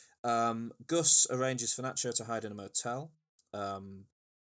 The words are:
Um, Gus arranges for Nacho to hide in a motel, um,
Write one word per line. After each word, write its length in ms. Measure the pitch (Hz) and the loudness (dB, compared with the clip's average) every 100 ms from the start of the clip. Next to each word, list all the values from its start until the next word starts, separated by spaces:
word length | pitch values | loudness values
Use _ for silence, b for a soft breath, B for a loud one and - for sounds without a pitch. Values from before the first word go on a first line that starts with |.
| B B | B B
Um, 480 | 120 117 117 113 117 - - | -2 0 0 -2 -8 -12 -2
Gus 400 | 165 156 - - | 4 8 8 6
arranges 420 | 127 131 127 117 | 2 0 0 -2
for 80 | - | -4
Nacho 320 | 131 - 127 113 | -4 -4 -2 -2
to 100 | 113 | -2
hide 200 | 113 110 | -4 -6
in 60 | |
a 40 | 104 | -10
motel, 560 | 95 - 120 127 156 _ _ _ _ | -6 -4 -4 -6 -10 _ _ _ _
um, 540 | 101 98 98 98 95 - _ _ _ | -8 -6 -8 -12 -18 -20 _ _ _